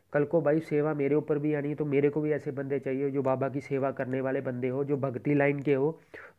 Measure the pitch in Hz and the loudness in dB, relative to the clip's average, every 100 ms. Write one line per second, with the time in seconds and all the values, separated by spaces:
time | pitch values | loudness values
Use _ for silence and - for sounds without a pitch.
0 | _ - 147 170 147 160 156 147 147 151 | _ 0 2 2 4 2 2 0 0 0
1 | 139 147 147 147 147 151 143 147 151 139 | 2 2 2 0 0 -2 -2 -4 0 2
2 | 143 151 151 147 151 131 139 139 135 131 | 2 2 0 -2 -2 -6 -4 -4 -2 -2
3 | 139 139 131 131 135 135 - 139 135 131 | -2 0 0 2 0 -2 -4 -2 -2 -2
4 | 127 131 131 135 131 123 127 131 139 143 | -2 -2 0 -2 -4 -4 -2 -2 0 0
5 | 135 120 147 143 143 143 139 139 143 160 | 0 -2 0 2 4 2 0 2 2 -2
6 | - - - | -12 -18 -18